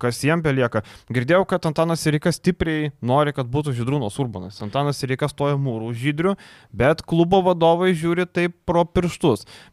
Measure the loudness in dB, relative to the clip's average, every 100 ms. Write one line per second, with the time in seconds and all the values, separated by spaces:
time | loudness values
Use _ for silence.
0 | -4 -2 0 0 0 0 0 -2 -6 -12
1 | -6 -4 2 2 2 -2 -2 0 0 0
2 | 0 0 0 0 -2 0 -2 -2 -4 -4
3 | 0 2 2 -2 -4 -4 -2 -4 -2 -2
4 | -4 -4 -6 -6 -12 -12 -6 -2 -2 -4
5 | -6 -4 -4 -2 -2 -2 -2 -4 -6 -4
6 | -4 0 -2 -2 -8 -20 _ 0 2 2
7 | 0 2 4 4 4 4 4 4 2 0
8 | 0 -2 -2 -2 -2 -2 -2 0 0 0
9 | -2 0 2 0 -4 -20 -6